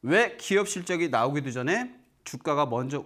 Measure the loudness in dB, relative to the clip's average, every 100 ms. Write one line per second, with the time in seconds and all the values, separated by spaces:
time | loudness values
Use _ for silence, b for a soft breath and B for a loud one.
0 | 2 4 4 -2 0 2 2 -2 -4 -2
1 | 2 2 2 0 -4 -2 0 0 -2 -10
2 | _ _ -14 -6 0 2 2 0 -2 -4